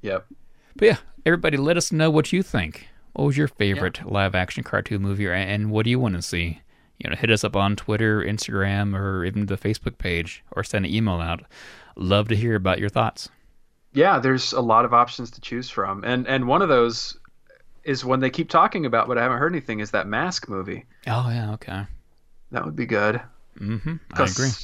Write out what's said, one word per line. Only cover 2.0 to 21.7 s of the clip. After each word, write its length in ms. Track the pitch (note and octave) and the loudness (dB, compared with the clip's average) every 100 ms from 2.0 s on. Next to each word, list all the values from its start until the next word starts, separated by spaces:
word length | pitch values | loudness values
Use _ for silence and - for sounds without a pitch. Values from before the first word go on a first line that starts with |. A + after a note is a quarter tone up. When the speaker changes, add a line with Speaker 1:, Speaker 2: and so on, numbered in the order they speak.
| D#3+ | 4
Speaker 2:
what 220 | D#3 D3 | 4 4
you 100 | F3 | 0
think. 460 | F#3+ A#2 E2 - - - - | 0 -2 -2 -8 -18 -20 -16
What 140 | - C#3+ | -2 0
was 100 | C3+ | 2
your 120 | D3 | 0
favorite 500 | - G2+ F#2+ F#2 - | 0 0 2 0 -4
Speaker 1:
Yeah. 120 | - | -4
Speaker 2:
live 220 | G2+ G2 | 0 2
action 300 | F#2+ F#2 - | 0 -2 -4
cartoon 380 | - G#2 - G#2 | -4 -2 -2 -2
movie, 240 | G2 G2 G2+ | -2 -2 -2
or, 60 | |
and 380 | F2+ F#2+ G#2 G#2+ | -2 0 0 0
what 140 | G#2+ | 2
do 60 | A2+ | 2
you 80 | B2 | 2
wanna 220 | B2 F2 | 2 -2
see? 380 | E2 F2+ E2+ D#2+ - _ _ _ | -2 -2 -2 -4 -14 _ _ _
You 120 | - | -8
know, 60 | - | -2
hit 140 | A2+ | -2
us 140 | A2 | -2
up 120 | G#2+ G2+ | -2 0
on 200 | G2 G#2 | 0 0
Twitter, 440 | - G#2+ A2 G#2+ | -2 0 2 0
Instagram, 760 | D#2+ G#2+ - G2 G2 G2 G2+ G2 | -2 -4 -4 -2 0 0 0 -2
or 260 | G2 F#2+ | -2 -2
even 220 | F2 G#2 G#2 | -2 -2 -2
the 100 | G2 | -2
Facebook 420 | G2 A2 - - | -2 -4 -6 -6
page, 460 | G2 E2+ E2+ - - | -4 -2 -4 -10 -12
or 100 | - | -8
send 200 | G2+ G#2+ | -4 -2
an 80 | F#2 | -2
email 280 | G2 A2 F2 | 0 0 0
out. 240 | E2 E2+ - - - - - - | -2 -6 -8 -20 -20 -20 -20 -6
Love 320 | F#2 G2 G#2+ | 2 2 4
to 80 | G#2+ | 0
hear 200 | A#2 G#2+ | 2 2
about 220 | F#2 F#2 | 2 0
your 80 | G2+ | 0
thoughts. 400 | A#2+ A2+ - - _ _ _ _ _ _ | 0 -2 -2 -16 _ _ _ _ _ _
Speaker 1:
Yeah, 260 | C3+ E3+ E3 | 2 4 4
there's 340 | B2+ C3 - | 2 0 0
a 80 | - | -2
lot 240 | A#2+ A2+ | 4 4
of 80 | A#2 | 6
options 380 | A#2+ A#2+ - A#2+ | 6 4 0 -12
to 80 | - | -12
choose 300 | - A#2+ B2 | -10 -8 -8
from. 320 | - G2 G2 | -4 -4 -2
And, 220 | G#2+ B2+ B2+ | -2 -2 0
and 200 | C3+ B2 | 0 2
one 140 | D3 | 2
of 60 | F#3+ | 4
those 480 | C3 A#2 A#2 - - - - _ - - - | 4 4 0 -10 -12 -20 -20 _ -20 -20 -16
is 200 | - C3 | -6 -4
one 140 | B2+ C3 | 0 2
they 100 | C3 | 2
keep 180 | B2+ D#3+ | 0 2
talking 360 | E3+ F3+ G3+ C#3+ | 4 4 2 0
about, 200 | A2+ A2 | 2 2
but 100 | A#2+ | 2
I 40 | |
haven't 160 | B2 B2 | 2 2
heard 140 | D3 | 0
anything, 260 | F3 C3 A2 | -2 -4 -6
is 120 | G#2 | -2
that 160 | G#2 F#2 | -2 0
Mask 400 | G#2+ E3+ F3 - | -2 -2 -4 -6
movie. 380 | G2 F#2 F2 - - - | -8 -6 -10 -12 -14 -4
Speaker 2:
Oh, 220 | A#2 B2 | -2 -2
yeah, 220 | A#2 G#2+ | -2 -4
okay. 340 | G#2+ - | -8 -8